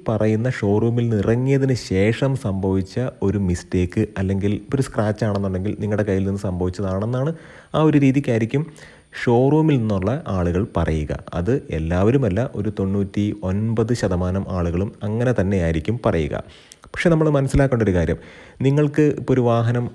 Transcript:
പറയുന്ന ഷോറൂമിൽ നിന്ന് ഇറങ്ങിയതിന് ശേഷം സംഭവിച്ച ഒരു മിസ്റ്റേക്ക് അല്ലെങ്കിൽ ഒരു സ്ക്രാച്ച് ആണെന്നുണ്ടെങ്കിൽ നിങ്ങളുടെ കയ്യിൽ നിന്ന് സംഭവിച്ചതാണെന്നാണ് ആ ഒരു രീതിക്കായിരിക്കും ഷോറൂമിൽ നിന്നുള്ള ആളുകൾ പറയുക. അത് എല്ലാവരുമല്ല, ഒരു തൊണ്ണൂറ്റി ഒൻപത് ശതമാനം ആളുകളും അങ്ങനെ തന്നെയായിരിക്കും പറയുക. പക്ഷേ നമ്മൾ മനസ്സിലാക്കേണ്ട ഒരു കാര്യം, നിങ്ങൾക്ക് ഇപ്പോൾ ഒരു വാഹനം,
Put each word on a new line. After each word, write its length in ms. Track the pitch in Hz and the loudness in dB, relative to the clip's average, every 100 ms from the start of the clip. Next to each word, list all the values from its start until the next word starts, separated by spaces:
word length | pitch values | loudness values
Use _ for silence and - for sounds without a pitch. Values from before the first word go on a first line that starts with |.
| - | -4
പറയുന്ന 420 | 107 110 110 127 | 0 2 2 0
ഷോറൂമിൽ 520 | - 101 104 117 120 | 0 0 2 2 2
നിന്ന് 140 | 120 110 | 0 0
ഇറങ്ങിയതിന് 580 | 101 117 131 139 135 | 2 0 2 2 2
ശേഷം 600 | 120 - 95 104 117 139 135 | -2 -2 0 2 2 -2 -2
സംഭവിച്ച 640 | 104 95 95 95 92 - 127 - | -4 -2 0 0 -2 -4 -6 -4
ഒരു 160 | 98 101 | -2 0
മിസ്റ്റേക്ക് 680 | 92 85 - 92 90 - 107 - | 0 -2 -2 -2 0 -2 -2 -2
അല്ലെങ്കിൽ 420 | 95 98 101 104 - | -2 -2 -2 -4 -2
ഒരു 80 | 135 | -4
സ്ക്രാച്ച് 420 | 131 - 107 104 | -2 -2 -2 -2
ആണെന്നുണ്ടെങ്കിൽ 520 | 110 101 98 92 101 98 | -2 -2 -2 -4 -4 -4
നിങ്ങളുടെ 220 | 104 104 | -2 -2
കയ്യിൽ 220 | 104 95 | 0 0
നിന്ന് 160 | 98 98 | 0 -2
സംഭവിച്ചതാണെന്നാണ് 960 | 98 90 92 90 98 95 110 127 143 165 - - - | -4 -4 -4 -4 -4 -4 -2 -2 -4 -6 -12 -20 -6
ആ 80 | - | 2
ഒരു 160 | 156 147 | 4 4
രീതിക്കായിരിക്കും 680 | 135 135 143 113 113 139 165 - - - _ - | 4 2 0 0 0 -2 -4 -12 -20 -20 _ -4
ഷോറൂമിൽ 540 | - 120 135 156 156 139 | 2 4 4 4 4 2
നിന്നുള്ള 460 | 110 98 95 139 - | 2 0 -2 -4 -4
ആളുകൾ 380 | 95 87 87 - 85 | -2 0 0 0 0
പറയുക. 420 | 80 80 73 - - | 0 0 -2 -6 -8
അത് 280 | 85 90 135 - | -4 -2 -2 -2
എല്ലാവരുമല്ല, 800 | 80 80 87 101 139 117 92 131 | -4 -2 2 4 4 2 0 -2
ഒരു 180 | - 104 101 | -4 -4 -2
തൊണ്ണൂറ്റി 580 | 95 101 98 - 104 104 | -2 -2 -2 -2 -2 -2
ഒൻപത് 520 | 95 98 113 113 113 | -4 -2 0 0 0
ശതമാനം 520 | 120 101 90 90 95 92 | 0 0 0 0 -2 -4
ആളുകളും 440 | 92 85 87 98 - | -2 -2 -2 -4 -6
അങ്ങനെ 320 | 104 110 123 117 | -6 -2 0 0
തന്നെയായിരിക്കും 600 | 95 98 82 82 78 120 113 | 0 0 0 0 -2 -2 0
പറയുക. 360 | 85 73 - - - - - | 0 0 -4 -10 -18 -20 -20
പക്ഷേ 260 | - - 180 | -14 -2 2
നമ്മൾ 180 | 165 156 | 4 4
മനസ്സിലാക്കേണ്ട 540 | 147 135 139 135 117 | 2 2 2 2 2
ഒരു 120 | 101 | 2
കാര്യം, 220 | 90 82 82 - - - - | 2 0 -2 -8 -20 -16 -2
നിങ്ങൾക്ക് 400 | 131 143 151 143 | 0 2 2 2
ഇപ്പോൾ 300 | 151 - 123 | 2 2 0
ഒരു 80 | 131 | 2
വാഹനം, 500 | 120 117 117 120 120 | 2 2 2 0 -4